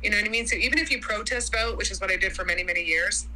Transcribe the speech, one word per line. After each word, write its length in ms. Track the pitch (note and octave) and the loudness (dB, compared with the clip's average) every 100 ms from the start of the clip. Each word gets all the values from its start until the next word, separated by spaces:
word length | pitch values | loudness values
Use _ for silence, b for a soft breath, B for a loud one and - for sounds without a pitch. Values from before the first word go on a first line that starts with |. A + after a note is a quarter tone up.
You 60 | G#3 | 2
know 80 | G#3 | 2
what 80 | G#3+ | 2
I 40 | |
mean? 160 | A3+ A#3 | 0 0
So 120 | G#3+ | 0
even 200 | A#3 D4 | 2 2
if 140 | D#4+ | 2
you 80 | C4 | -2
protest 540 | - G#3+ A3+ B3+ A#3 | 0 -2 0 -2 0
vote, 240 | A3+ A3+ A#3 | 0 0 0
which 120 | G3+ | -2
is 120 | F#3 | -2
what 100 | F#3+ | 0
I 60 | F#3 | 2
did 160 | F#3 | 0
for 100 | F#3 | 0
many, 200 | F3+ F3 | 0 0
many 200 | F3+ F3 | 0 -2
years 440 | E3+ D#3+ F3+ G#3 - | 0 2 2 0 -4